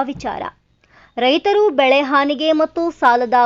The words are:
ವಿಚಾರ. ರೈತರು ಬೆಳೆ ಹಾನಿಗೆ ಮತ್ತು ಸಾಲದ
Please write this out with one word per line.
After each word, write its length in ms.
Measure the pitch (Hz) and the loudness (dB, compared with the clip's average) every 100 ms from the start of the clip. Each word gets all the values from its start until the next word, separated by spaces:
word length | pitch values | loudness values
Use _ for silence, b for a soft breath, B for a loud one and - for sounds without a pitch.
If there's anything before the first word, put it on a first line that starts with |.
ವಿಚಾರ. 380 | 262 - 247 - 90 - _ _ b b b - | -2 -6 -8 -8 -10 -14 _ _ b b b -4
ರೈತರು 520 | 247 302 403 415 415 | 0 0 2 2 2
ಬೆಳೆ 320 | 277 269 277 | 2 2 2
ಹಾನಿಗೆ 500 | 269 277 285 269 311 | 2 0 0 -2 0
ಮತ್ತು 400 | 311 320 - 339 | 0 -2 -2 -6
ಸಾಲದ 420 | - 247 240 247 247 | 0 2 2 2 2